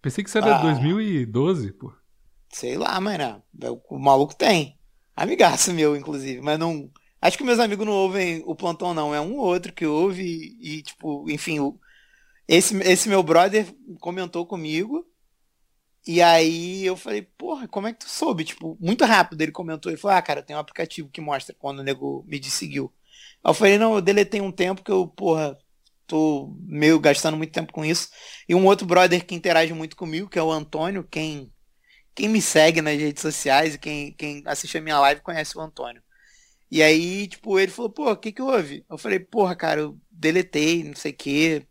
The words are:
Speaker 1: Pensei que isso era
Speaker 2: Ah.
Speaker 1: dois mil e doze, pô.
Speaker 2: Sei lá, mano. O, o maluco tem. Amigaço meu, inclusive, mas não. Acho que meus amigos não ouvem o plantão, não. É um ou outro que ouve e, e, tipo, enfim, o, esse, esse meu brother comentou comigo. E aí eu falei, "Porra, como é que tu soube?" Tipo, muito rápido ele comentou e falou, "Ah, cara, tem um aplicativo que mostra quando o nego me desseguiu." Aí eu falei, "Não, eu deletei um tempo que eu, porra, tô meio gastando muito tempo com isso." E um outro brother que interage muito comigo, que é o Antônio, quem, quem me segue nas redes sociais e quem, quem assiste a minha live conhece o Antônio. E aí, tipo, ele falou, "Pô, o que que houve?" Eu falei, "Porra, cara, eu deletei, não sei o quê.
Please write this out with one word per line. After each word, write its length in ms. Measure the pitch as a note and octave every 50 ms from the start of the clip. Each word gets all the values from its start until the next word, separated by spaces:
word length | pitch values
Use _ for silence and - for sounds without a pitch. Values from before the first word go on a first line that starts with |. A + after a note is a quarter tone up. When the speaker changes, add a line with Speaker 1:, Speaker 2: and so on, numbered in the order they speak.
Speaker 1:
Pensei 220 | - C#3 - - G3
que 60 | -
isso 80 | -
era 180 | G#3+ G3 - C#3
Speaker 2:
Ah. 60 | C3
Speaker 1:
dois 180 | - D#3+ D3+ B2+
mil 200 | C3 D3+ F3+ G#3+
e 240 | A3 G#3 F3+ C#3+ B2
doze, 460 | A2 G#2 B2 C3+ F3 F#3+ D#3 A2+ G2 -
pô. 180 | _ - A2 - _ _ _ _ _ _ _ _ _ _ _
Speaker 2:
Sei 280 | - - - B2 B2+
lá, 220 | E3 - - - F#3
mano. 420 | F#3+ G#3+ G3+ D#3+ C#3+ A#2+ G#2 G2+ _ _ _ - - A#2+ A#2+ A#2 _ _
O, 60 | -
o 40 | C3+
maluco 360 | C3+ C#3 C3+ C3+ C#3+ D3 -
tem. 420 | _ - - G3+ E3 D3 - _ _ _ _ _ _ _ _ _
Amigaço 580 | - - G#3 F4 - G#3 E3+ - - - G3 F3
meu, 220 | E3 D#3 D3 D3
inclusive, 460 | C#3+ - D#3 D3+ C#3 C3+ C3+ B2+ B2+
mas 160 | C3 D3 D3+ D#3
não. 300 | E3 E3+ E3 D3 C#3+ - _ _ _ _ _ _
Acho 160 | - F#3 -
que 60 | - D4
meus 160 | B3 A#3+ A3+
amigos 260 | A#3+ G#3+ G#3 G3 A3
não 80 | G#3+ G#3
ouvem 500 | G3 F#3+ F#3+ F#3 G3+ F#3 F3 E3 D#3+ -
o 100 | F3 D#3+
plantão, 380 | - G3 F3 E3 - F3+ F3+ E3+
não. 200 | D#3+ D3+ D3 D3
É 60 | D3
um 140 | D3+ F3+ B3
ou 80 | D4 B3
outro 280 | F#3 F3 F3+ F3 E3 -
que 120 | - E3+
ouve 380 | D#3 D3 D#3 F3+ G3+ F#3 F3+ F#3+ F3 E3 D#3+ D#3 E3+ B3 -
e, 160 | D#3+ D3+ D3+
e, 60 | D#3 D3+
tipo, 460 | - - _ - D#3+ D3 C#3+ - D#3
enfim, 300 | D3 D#3 - - D#3+ D3+
o, 200 | C#3 C#3+ - _ _ _ _ _ _ _ _ _ _ _ _ _ _
esse, 300 | - D#3+ F3 F#3 - G#3+ F#3+ F#3
esse 260 | F#3 F#3 F#3 - A3
meu 140 | G3 F#3+ F3
brother 440 | D3+ E3 E3 F3+ G3+ G3 G#3+ G#3 E3+ - _ - - E3+ -
comentou 460 | - F3 F3+ F#3 F#3 E3+ - E3 F3
comigo. 600 | F3 G#3 F3 D#3+ D3+ D#3 D#3+ G3 A3 C#4+ E4 F4 _ _ _ _ _ _ _ _ _ _ _ _ _ _ _ _ _ _ _ _
E 140 | E3 E3+ E3+
aí 640 | E3+ E3+ E3+ E3 D#3+ D#3+ E3 E3 E3+ F3+ F#3 F#3+ F#3+
eu 100 | F#3 F#3
falei, 280 | F3 - - G#3+ G#3 F#3
"Porra, 440 | _ _ _ D4+ F4+ D#4+ C4+ B3
como 200 | - - G3+ G3
é 60 | A3+ A#3
que 60 | _
tu 100 | - -
soube?" 340 | - - D#4+ D#4+ A3 D#3+ D#3
Tipo, 320 | - - - E3 D#3+ E3 -
muito 240 | E3 E3+ A3 - D4+
rápido 360 | A3 A3+ F#3+ E3+ - E3 D3+
ele 100 | D#3+ E3
comentou 400 | D#3+ - F3+ E3 D#3+ D3+ - F3+
e 60 | D#3+
falou, 180 | D#3 - G3+ G3
"Ah, 40 | F3+
cara, 220 | E3+ - D3 C#3 -
tem 120 | - D3
um 40 | D3+
aplicativo 500 | D3+ - _ - E3+ D#3+ - - D3+ C#3
que 100 | - -
mostra 340 | D#3 D3 C#3+ C3+ - - -
quando 220 | _ - C#3 C#3 C#3
o 40 | C3+
nego 400 | C3+ C3+ B2+ C#3 C#3 C#3 C3+ C#3
me 120 | - D3 C#3+
desseguiu." 540 | C3+ C3+ B2+ - - D#3 C#3 C#3+ C3+ C3+ _ _ _ _ _ - - - _ _ _
Aí 60 | -
eu 20 | D#3+
falei, 220 | - A3 G3 G3+
"Não, 180 | G#3 A3+ A3+ A3
eu 60 | G3+
deletei 380 | F3 F#3+ G3+ G#3 G3+ G3 - G3+
um 100 | G3 F#3+
tempo 320 | F3 - F3+ F#3 G3 F#3 _
que 80 | -
eu, 160 | G3 F#3+ F3+
porra, 500 | D#3+ _ - - E3 D#3+ D#3 D#3 C#3+ C3+ _ _ _ _ _ _ _ _ _ _
tô 480 | - D#3+ D#3 D#3 D#3 D3+ C#3 C#3 - - -
meio 380 | - - D3+ D3 D3+ D3+ D#3+ D#3
gastando 380 | C#3+ D3+ C#3+ - - D#3+ D#3
muito 140 | D#3 D#3+ D#3 -
tempo 200 | E3 D#3+ - -
com 100 | D#3+ D#3
isso." 260 | D#3 E3+ - - - - - - - - - -
E 60 | - F3
um 100 | F3+ F#3+
outro 180 | F#3+ G3+ G3 G#3
brother 400 | F3 F3 F3+ F3+ F#3 E3+ F3 E3+
que 80 | - F3+
interage 380 | E3+ - F#3 E3+ E3 E3 D#3+ E3
muito 220 | D#3+ D#3+ D#3 -
comigo, 340 | - F#3 D#3+ D#3 E3 G3+ G3
que 80 | - F3+
é 40 | D#3+
o 80 | D#3+
Antônio, 520 | D#3+ D#3 D3+ - - D#3 D#3+ F3+ G3+ F#3+ - -
quem, 420 | - D#3 D#3 D#3+ D3+ C#3+ C3 - _ _ _ _ _ _ _ _ _ _ _ _ _
quem 140 | - C#3+ G#3
me 120 | A3 G#3+
segue 400 | - - - D#3+ D#3 E3 E3 E3
nas 160 | D#3 D3+ D3+ D3
redes 220 | D3+ D3 D3 - -
sociais 500 | D#3 D3+ - - C#3 C3+ C#3+ D#3+ D#3+ C#3+
e 40 | C#3+
quem, 340 | - D#3 D3+ D3 C#3+ D3 C#3
quem 300 | - D#3 D3 D3 C#3+ C#3+
assiste 320 | C#3 C#3+ - - D#3 -
a 40 | D#3+
minha 180 | D#3 D#3 D3+ C#3+
live 220 | C#3 C#3 D3 D3
conhece 360 | _ - E3+ D#3+ D#3 - -
o 40 | F3
Antônio. 420 | D#3 D#3 _ - C3 A#2+ A#2+ _ _ _ _ _ _ _ _ _ _ _ _ _ _ _
E 120 | - D#3 D#3
aí, 440 | D#3 D#3 D#3+ E3+ F3 F#3 G3 G#3
tipo, 320 | F3+ - - - A3 G3 F#3+
ele 120 | F#3+ F#3
falou, 200 | - - A#3+ G#3+
"Pô, 200 | - - D4+ B3+
o 60 | G#3
que 140 | - - A3
que 100 | G#3+ - B3+
houve?" 420 | C4+ C4+ A3+ D#3 C#3+ C#3+ - _ _
Eu 80 | E3 -
falei, 200 | - A3 F#3+ F#3
"Porra, 360 | F#3 _ - A#3 G3 F3+ F3
cara, 260 | F3 E3+ D#3+ D3+ D3+
eu 160 | D3+ D3 D3 D3+ _ _
deletei, 720 | _ E3 D#3 D#3 D#3+ F#3 F3+ F3+ - D3 D3+ D#3+ E3+ E3+ D#3+
não 120 | D3 C#3+
sei 160 | - - D3+ C#3
o 20 |
quê. 520 | - - C#3+ C#3 D3 D#3+ E3 D#3 D3 C3+ _